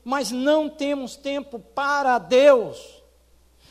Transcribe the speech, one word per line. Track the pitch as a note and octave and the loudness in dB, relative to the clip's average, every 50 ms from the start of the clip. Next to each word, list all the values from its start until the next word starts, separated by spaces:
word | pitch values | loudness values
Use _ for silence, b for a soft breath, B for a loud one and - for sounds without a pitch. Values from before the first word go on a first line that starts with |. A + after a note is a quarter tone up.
mas | b A#3+ C4 C#4+ B3+ G3 | b -6 -4 -4 -4 -6
não | B3 B3+ C4 D4 D4+ D#4 D#4 D4 | -6 -4 0 0 0 0 0 -4
temos | D4+ - C#4 C#4+ C#4+ C#4 B3+ A3+ - | -6 -6 -6 -4 -4 -6 -8 -12 -14
tempo | - - C#4 C#4 C#4+ C#4 C#4+ B3 A3 | -12 -10 -8 -8 -8 -10 -12 -16 -18
para | - - _ C4+ C#4+ C#4 C#4+ C#4+ C#4 B3+ B3 A#3 | -18 -10 _ -4 -2 -2 -2 0 0 0 0 0
Deus. | F3 D#3+ B3+ B3+ C#4 D4 C4+ A#3+ G3+ - - - - - - - _ _ _ _ _ _ _ _ _ _ b b b b | 0 2 4 6 8 6 6 6 2 -4 -10 -16 -20 -20 -20 -20 _ _ _ _ _ _ _ _ _ _ b b b b